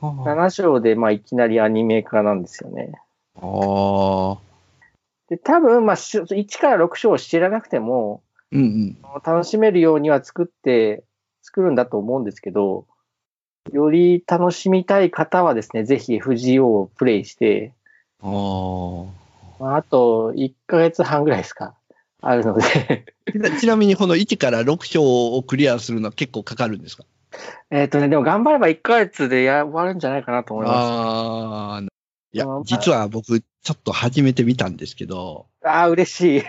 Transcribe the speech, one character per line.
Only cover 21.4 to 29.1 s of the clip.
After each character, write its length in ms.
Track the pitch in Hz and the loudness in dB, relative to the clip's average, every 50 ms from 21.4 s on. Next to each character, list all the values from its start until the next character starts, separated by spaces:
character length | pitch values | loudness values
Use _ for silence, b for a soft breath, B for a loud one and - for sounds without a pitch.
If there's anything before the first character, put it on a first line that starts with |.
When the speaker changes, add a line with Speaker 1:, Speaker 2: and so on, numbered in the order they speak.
| 90 | -4
Speaker 2:
す 80 | - - | -8 -12
か、 220 | - - - - _ _ _ b b b b _ - | -14 -14 -14 -14 _ _ _ b b b b _ -8
あ 140 | - 131 123 | -2 0 0
る 100 | 120 107 | 2 2
の 120 | 113 98 | 2 2
で。 480 | 113 110 - - 151 - - 135 - - - _ _ - - | 2 2 2 0 0 0 0 -4 -4 -4 -18 _ _ -12 -8
Speaker 1:
ち 60 | - 214 | -6 -2
な-、 200 | 208 156 156 - | -2 -2 -2 0
ち 80 | 233 | 2
な 80 | 226 220 | 2 4
み 120 | 214 208 | 4 4
に 80 | 202 190 | 4 4
こ 100 | 190 202 | 2 2
の 100 | 180 165 | 2 2
一 220 | 170 214 - 220 | 2 2 0 -2
か 140 | - 143 127 | 0 0 0
ら 120 | 117 113 117 | 0 0 0
六 220 | 135 160 175 - | 0 0 -2 -4
章 500 | - - 165 147 131 123 120 120 117 120 | -2 0 2 4 4 4 4 2 0 -2
を 60 | 131 | -4
ク 160 | 127 - 139 | -4 -4 0
リ 100 | 135 147 | 2 2
ア 120 | 131 120 117 | 2 2 -2
す 120 | 113 - | -4 -6
る 100 | 117 113 | -6 -4
の 60 | 110 | -6
は 40 | 104 | -6
結 220 | - - - - - | -6 -8 -8 -8 -8
構 100 | 110 101 | -12 -12
か 120 | - 117 | -10 -6
か 120 | - 123 | -6 -4
る 100 | 110 107 | -4 -4
ん 40 | - | -8
で 80 | - 87 | -12 -18
す 80 | - | -20
か？ 80 | _ - _ _ _ _ _ B B B B B B B B | _ -20 _ _ _ _ _ B B B B B B B B
Speaker 2:
え 140 | 147 143 143 | -2 -2 0
ー 20 | |
と 120 | 139 147 147 | 0 0 0
ね、 100 | 143 139 | 2 2
で 80 | 156 | 2
も 60 | 147 127 | 2 2
頑 200 | 151 185 208 240 | 2 0 2 2
張 80 | 302 | 2
れ 80 | 302 269 | 2 4
ば 80 | 208 | 4
一 100 | 165 160 | 2 0
ヶ 220 | - - - 233 233 | 0 0 2 2 2
月 280 | 202 175 | 2 0